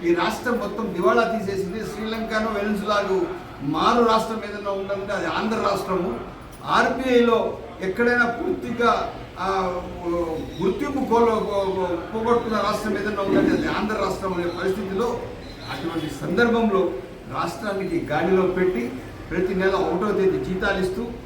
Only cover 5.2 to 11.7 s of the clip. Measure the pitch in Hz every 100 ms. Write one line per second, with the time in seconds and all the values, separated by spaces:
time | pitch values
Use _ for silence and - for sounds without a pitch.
5.2 | 160 160 214 220 196 190 - 180 175 233
6.2 | - - - - 131 185 240 254 262 240
7.2 | 233 - - - - - 190 185 240 240
8.2 | 233 - 185 - 240 220 240 - - -
9.2 | - - 185 190 185 180 180 175 170 170
10.2 | 165 156 139 143 190 - 294 269 220 233
11.2 | 226 220 185 202 196